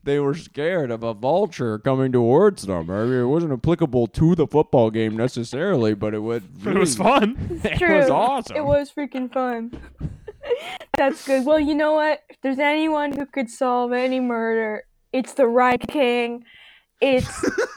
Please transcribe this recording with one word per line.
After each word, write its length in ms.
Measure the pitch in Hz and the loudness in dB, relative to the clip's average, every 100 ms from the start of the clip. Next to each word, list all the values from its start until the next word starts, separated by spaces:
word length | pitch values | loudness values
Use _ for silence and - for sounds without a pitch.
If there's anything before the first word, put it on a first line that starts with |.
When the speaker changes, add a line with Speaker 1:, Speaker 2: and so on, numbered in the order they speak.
Speaker 1:
they 140 | - 143 | 0 0
were 160 | 143 | 0
scared 560 | 139 - 135 156 185 131 | -4 -8 -6 -2 -2 -2
of 120 | 113 | -4
a 100 | 117 | -6
vulture 640 | 104 123 175 202 - 120 107 | -4 0 0 0 -2 -4 -2
coming 340 | 135 131 131 | 0 0 2
towards 500 | 123 117 143 208 185 | 2 4 6 4 2
them. 280 | 98 90 82 | -6 -4 -4
I 140 | 98 | -2
mean, 160 | 117 127 | 0 0
it 40 | 123 | 2
wasn't 260 | 160 170 | 0 0
applicable 540 | 127 156 170 151 123 113 | -2 0 0 2 0 -2
to 280 | - 160 | 2 2
the 120 | 175 135 | 4 2
football 440 | 147 156 135 110 | 2 4 4 4
game 280 | 110 110 110 | 2 -2 0
necessarily, 720 | 123 - 117 127 185 165 110 | -2 -2 -6 -4 0 2 2
but 220 | 101 107 | 0 -2
it 60 | 107 | -4
would 440 | 110 117 - - | -4 -6 -8 -10
Speaker 2:
But 120 | 208 196 | -2 2
it 40 | |
was 180 | 180 165 | 2 2
Speaker 1:
really 120 | 196 | 4
Speaker 2:
fun. 360 | 269 214 262 - | 4 2 -2 -8
Speaker 3:
It's 140 | 339 | -6
Speaker 1:
<laughs> 0 | 311 | -4
It 120 | 302 | 0
Speaker 3:
true. 200 | 349 311 | 2 4
Speaker 1:
was 100 | 269 | 4
awesome. 480 | - 233 269 - 302 | 4 2 -2 -4 -6
Speaker 3:
It 80 | |
was 260 | 285 285 285 | 0 0 0
freaking 400 | - 277 262 254 | -8 -8 -8 -6
fun. 400 | 262 254 233 233 - - - | -4 -4 -6 -8 -14 -18 -12
<laughs> 960 | - - - - - 494 679 762 - - | -12 -10 -18 -16 -6 -6 -6 -14 -6 0
That's 300 | 277 320 - | 0 0 -2
good. 180 | 269 | 0
Well, 160 | 254 311 | 2 2
you 140 | 285 | 2
know 180 | 294 302 | 0 2
what? 280 | 311 302 294 _ | 2 2 -2 _
If 100 | - | -6
there's 180 | 269 269 | -4 0
anyone 540 | 294 302 320 302 294 | 0 2 0 0 -2
who 140 | 285 285 | -4 -6
could 240 | 277 240 | -6 -6
solve 420 | - 254 247 240 | -4 -2 0 0
any 260 | 247 254 254 | -2 -2 -2
murder, 640 | 247 233 226 226 220 214 - _ _ | -2 -2 -2 -2 -2 -6 -12 _ _
it's 220 | 254 - | -4 -4
the 120 | - 233 | 0 2
Rhyme 320 | 240 247 247 - | 4 2 2 -2
King. 560 | 302 247 240 240 240 - - - _ _ _ | 0 2 2 -2 -6 -14 -20 -20 _ _ _
It's, 280 | 269 254 - - 294 - | 2 2 0 -4 -4 -2
Speaker 2:
<laughs> 140 | 494 | -4